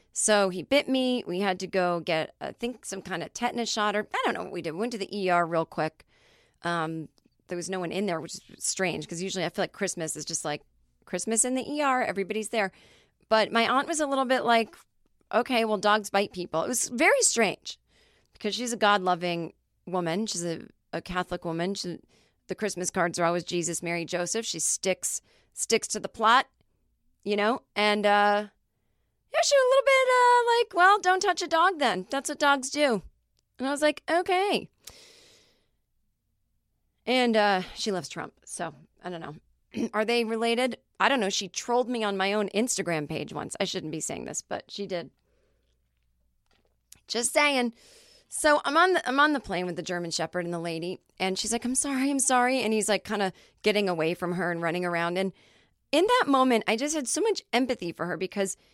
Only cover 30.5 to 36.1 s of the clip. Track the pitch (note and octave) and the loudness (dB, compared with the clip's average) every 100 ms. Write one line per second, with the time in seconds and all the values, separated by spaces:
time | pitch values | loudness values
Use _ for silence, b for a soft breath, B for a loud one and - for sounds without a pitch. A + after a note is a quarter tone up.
30.5 | A#4 A#4 E4+ F4+ G#4 F4+ F#4 G4 F4 E4 | 2 2 4 6 6 4 2 2 -2 0
31.5 | E4 F4+ E4 B3 F3+ F3+ C4+ - D4+ C#4+ | 2 2 4 0 0 -4 -6 -6 0 2
32.5 | C#4 C4 D4 C#4+ G#3+ - _ _ _ _ | 2 0 0 2 2 -4 _ _ _ _
33.5 | - C4 C#4+ D4+ D4 - E4 F4+ F4+ G4+ | -8 -4 0 0 0 0 0 2 0 2
34.5 | C4 - _ B B B B B B B | 0 -4 _ B B B B B B B
35.5 | B B _ _ _ _ | B B _ _ _ _